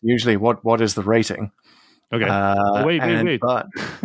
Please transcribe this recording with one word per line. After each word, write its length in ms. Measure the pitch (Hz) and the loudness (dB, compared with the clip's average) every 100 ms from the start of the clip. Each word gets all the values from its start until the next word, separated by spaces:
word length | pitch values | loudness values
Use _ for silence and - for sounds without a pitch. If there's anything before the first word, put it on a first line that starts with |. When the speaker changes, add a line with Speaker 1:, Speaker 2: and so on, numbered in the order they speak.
Speaker 1:
Usually, 340 | 113 120 117 101 | -2 0 2 2
what, 260 | 113 117 | 2 0
what 200 | 113 113 | 0 2
is 100 | 110 | 2
the 100 | 104 | 0
rating? 500 | 98 113 110 85 104 _ _ _ _ _ _ | 2 2 0 -4 -8 _ _ _ _ _ _
Speaker 2:
Okay. 140 | 113 98 | -2 0
Speaker 1:
Uh, 560 | 101 98 98 101 104 | 0 0 2 0 0
Speaker 2:
Wait, 160 | 151 170 | 0 0
wait, 20 | |
Speaker 1:
and, 240 | 123 113 175 | 0 0 0
Speaker 2:
wait. 120 | 123 | -2
Speaker 1:
but 260 | 120 120 - - - - | -2 -2 -4 -10 -12 -4